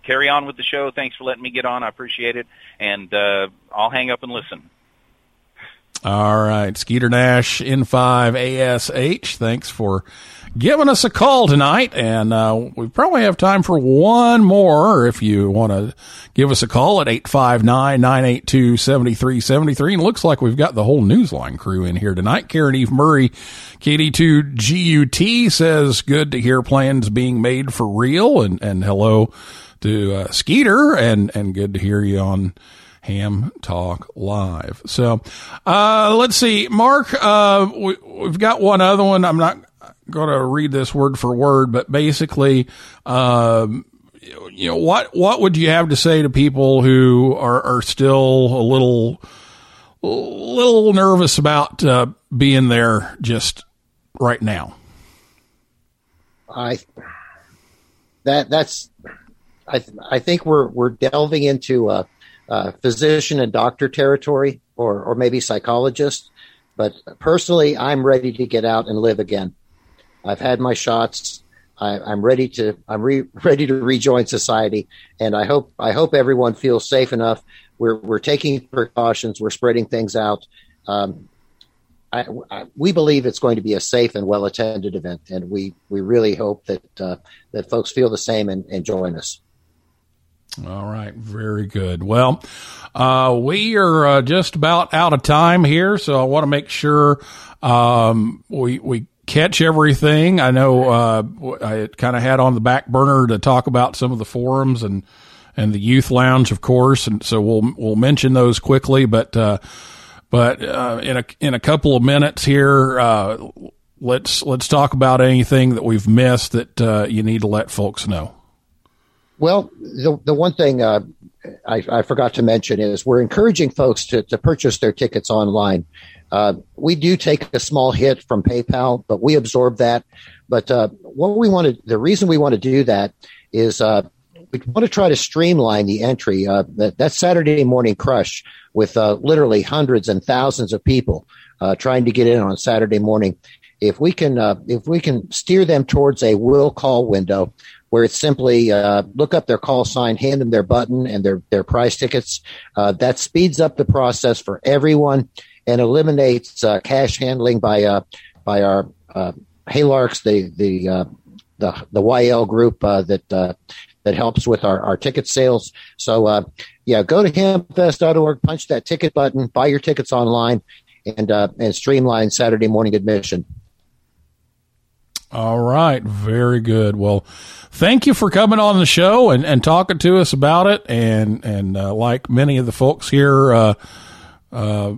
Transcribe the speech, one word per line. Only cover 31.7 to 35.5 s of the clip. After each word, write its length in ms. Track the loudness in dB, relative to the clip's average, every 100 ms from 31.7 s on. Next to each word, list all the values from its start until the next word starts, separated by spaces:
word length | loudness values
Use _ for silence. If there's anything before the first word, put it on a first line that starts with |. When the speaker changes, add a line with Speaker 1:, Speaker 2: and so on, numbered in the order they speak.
Speaker 2:
to 60 | -4
hear 220 | -2 -2
you 180 | 0 -2
on 340 | -2 -2 -4 -8 -20 -20 -20 _
Ham 520 | -8 -6 -4 -4 -4 -8
Talk 480 | -8 -6 -6 -8 -12
Live. 680 | -10 -6 -4 -6 -8 -12 -14 -10
So, 360 | -2 0 -2 -6 -20 -20